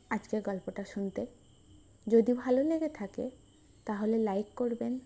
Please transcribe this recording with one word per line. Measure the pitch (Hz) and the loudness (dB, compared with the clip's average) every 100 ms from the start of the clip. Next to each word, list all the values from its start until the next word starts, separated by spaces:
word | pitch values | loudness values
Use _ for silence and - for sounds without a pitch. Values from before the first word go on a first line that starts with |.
| - | -6
আজকের | 220 - 214 | -6 -2 -4
গল্পটা | 202 185 - 202 196 | -2 -4 -6 -8 -8
শুনতে? | 202 196 - 240 - - - - - - - 208 | -6 -4 -4 -8 -10 -20 -20 -20 -20 -20 -10 4
যদি | 226 233 | 6 6
ভালো | 247 254 254 | 2 2 2
লেগে | 302 320 311 | 4 2 -2
থাকে | 302 196 - 247 - - - - - - | -4 -8 -6 -8 -10 -20 -20 -20 -12 -6
তাহলে | 208 214 226 | -2 0 2
লাইক | 220 196 208 - | 2 0 -4 -2
করবেন, | 240 233 233 254 | -2 -2 -4 -4